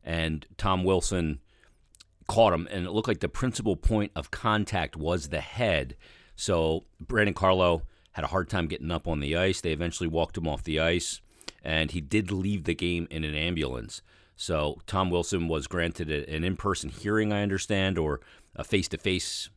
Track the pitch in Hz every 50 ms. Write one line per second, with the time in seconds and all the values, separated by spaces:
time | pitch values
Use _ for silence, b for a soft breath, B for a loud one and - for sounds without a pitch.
0 | _ - 82 82 80 80 78 76 - - - _ - 107 95 92 90 92 95 90
1 | - - 98 90 85 78 73 67 - b b b b b b b _ _ _ -
2 | - _ _ _ - - - 110 113 104 90 80 87 - - 95 90 92 90 107
3 | 110 - 110 82 - 82 - - - 127 117 - 110 107 95 82 - - 110 107
4 | 104 - _ 82 - - - - - 117 107 107 104 - - 95 80 73 - 80
5 | 76 78 87 90 76 73 71 76 71 - - - 123 110 90 78 65 64 - -
6 | B B B B B B B B - - 95 85 80 80 80 85 - - _ _
7 | - - 123 110 107 104 98 - 98 95 92 92 92 87 85 82 - b b b
8 | b b b - 78 - - 95 90 - - 95 85 80 104 - - 80 87 80
9 | - 85 80 76 71 71 76 85 92 95 95 - - 87 80 76 87 85 - -
10 | 90 82 80 82 82 - - - 82 80 73 71 - - 78 76 80 82 87 87
11 | - - - - B B B B B B B B B - 80 80 80 78 - 87
12 | 76 69 - 107 104 92 101 95 92 98 104 98 78 78 85 - 90 87 87 85
13 | 85 - - 80 78 76 73 73 78 85 90 82 76 65 64 60 57 52 - -
14 | b b b b b b b b - - 85 76 76 76 73 - - - - 98
15 | 95 92 87 87 85 - - 92 85 82 80 78 69 - - 87 85 85 82 -
16 | 87 76 76 73 73 - 78 78 82 92 95 - - 101 95 - - 78 - -
17 | - 104 104 110 107 107 104 101 104 101 98 95 - - 107 98 95 95 95 85
18 | 80 76 73 69 B B B B B B B - - - - 101 90 - - -
19 | - 98 92 90 - - - - - - -